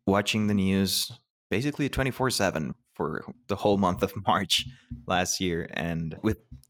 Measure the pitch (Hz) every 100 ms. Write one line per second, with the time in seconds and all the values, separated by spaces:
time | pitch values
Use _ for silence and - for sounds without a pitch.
0 | - 98 104 110 104 101 95 98 95 -
1 | - - _ _ - 98 147 143 139 -
2 | 131 - 131 - 95 80 67 - _ -
3 | 78 78 - - - 98 107 101 92 95
4 | 95 - - 87 95 - - - - -
5 | - 92 90 - 92 82 - - 85 82
6 | 80 - 107 107 - - -